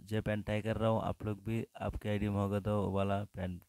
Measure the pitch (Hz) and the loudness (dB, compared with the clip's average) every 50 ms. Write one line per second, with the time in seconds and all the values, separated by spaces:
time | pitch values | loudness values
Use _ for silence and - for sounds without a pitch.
0 | - 101 107 107 - 107 107 104 98 - 107 107 98 113 107 104 110 113 113 107 | -6 -2 -2 0 0 0 0 0 0 0 -2 0 0 0 0 2 2 4 4 2
1 | 95 92 104 - - 107 107 101 - 110 113 113 - - - - 101 104 - - | 2 -2 -2 -2 -4 -4 -4 -4 -4 -2 -2 -2 -2 -6 -8 -6 -4 -4 -4 -4
2 | - 107 104 101 104 104 101 101 101 98 101 104 95 107 104 104 98 98 95 98 | -2 -2 0 2 2 2 2 2 2 2 2 0 2 2 2 2 2 2 2 2
3 | 98 101 98 101 104 - - 98 92 90 90 87 - | 2 2 0 0 -2 -4 -6 -6 -4 -4 -4 -6 -10